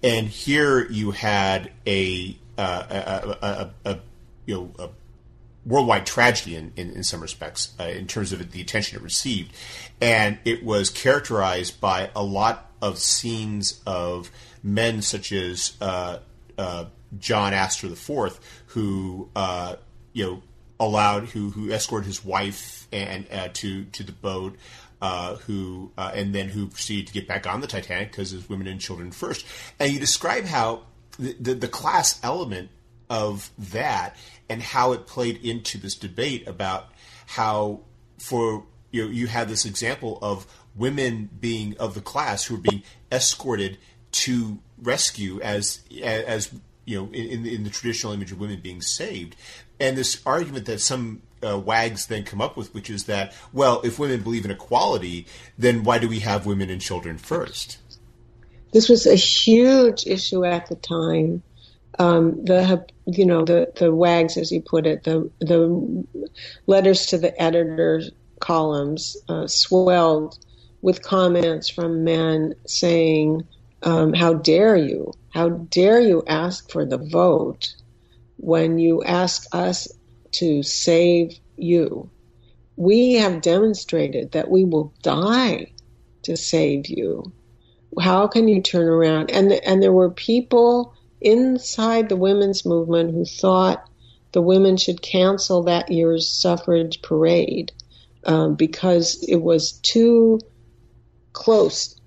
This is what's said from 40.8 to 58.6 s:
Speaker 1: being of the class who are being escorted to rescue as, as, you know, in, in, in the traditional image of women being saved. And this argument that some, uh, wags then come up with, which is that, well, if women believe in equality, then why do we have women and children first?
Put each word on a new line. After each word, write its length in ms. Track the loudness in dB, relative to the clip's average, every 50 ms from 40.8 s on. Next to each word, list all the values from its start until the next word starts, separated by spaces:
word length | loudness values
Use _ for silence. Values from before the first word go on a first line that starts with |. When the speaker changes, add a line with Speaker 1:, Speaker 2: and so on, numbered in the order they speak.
| -4 -4 -4 -2 -4 -4 -4 -6 -10 -12 -14 -10
Speaker 1:
being 360 | -8 -6 -6 -6 -6 -10 -8 -8
of 160 | -8 -8 -8
the 60 | -10
class 440 | -14 -10 -6 -6 -4 -4 -4 -6 -6
who 120 | -8 -8
are 20 | -6
being 240 | -4 -4 -4 -4 -8 -16 -20 -20 -14 _
escorted 680 | -4 -2 -2 -2 -4 -4 -6 -6 -4 -4 -4 -6 -8 -12 _ _ _ _ _ _ -6
to 460 | -6 -4 -2 -2 -2 -2 -4 -8 -12 _ _ _ -12 -4
rescue 580 | -4 -2 -2 -2 -4 -4 -6 -10 -10 -8 -8
as, 400 | -8 -6 -6 -4 -4 -6 -8 -8 _ _ -18 -12 -8
as, 480 | -6 -6 -6 -6 -6 -6 -6 -6 -8 -12 -20 -20 _ _ _ _
you 140 | -10 -10 -8
know, 80 | -8 -10 -10
in, 140 | -12 -10 -10
in, 180 | -10 -10 -8
in 180 | -8 -8 -8 -8
the 60 | -10
traditional 420 | -10 -8 -8 -6 -6 -6 -6 -8 -8
image 200 | -8 -10 -12 -12
of 80 | -12
women 200 | -10 -10 -12 -12
being 220 | -14 -16 -16 -12 -8
saved. 540 | -8 -8 -8 -8 -10 -10 -12 -14 -16 -18 _ -20 -20 -20 -20 -20 _ _ _
And 180 | -4 -2 -2
this 240 | -2 -4 -4 -6 -6 -4
argument 400 | -2 -2 -2 -2 -6 -10 -12 -10
that 140 | -8 -8 -4
some, 420 | -4 -4 -4 -4 -6 -8 -12 -14 _ _ _ _ -8
uh, 160 | -6 -6 -6
wags 480 | -4 -2 0 0 0 -2 -4 -8 -10
then 180 | -8 -8 -8 -8
come 160 | -10 -8 -6
up 160 | -6 -6 -6
with, 180 | -10 -16 -14 _
which 160 | -16 -14 -12
is 140 | -12 -12 -8
that, 280 | -6 -4 -4 -4 -6 -10 -20 -20 -14 -2
well, 280 | 2 4 4 4 2 0
if 160 | -4 -4 -4
women 220 | -4 -2 -2 -4
believe 240 | -4 -4 -4 -4 -4
in 60 | -6
equality, 760 | -8 -10 -8 -2 0 0 2 2 0 -2 -4 -6 -10 -10 -12 -14 -20 -20 -20 -20 _
then 280 | 0 2 2 2 2 2
why 140 | 0 0 2
do 100 | 0 -2
we 120 | -4 -4
have 240 | -4 -2 -2 -2 -2
women 240 | -2 -4 -4 -4 -6
and 120 | -6 -8
children 360 | -8 -8 -8 -8 -8 -10 -12
first? 640 | -12 -10 -6 -6 -6 -6 -6 -10 -14 -14 -14 -14 -20 -20 _ -20 -20 _ -20 _ _ -20 _ _ _ -20 -20 _ -20